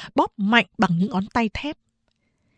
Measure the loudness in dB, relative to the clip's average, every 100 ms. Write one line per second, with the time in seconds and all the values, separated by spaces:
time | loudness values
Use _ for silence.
0 | -4 -2 -2 -2 2 2 2 0 0 2
1 | 0 -2 -4 -2 -2 -4 -8 -10 _ _
2 | _ _ _ _ _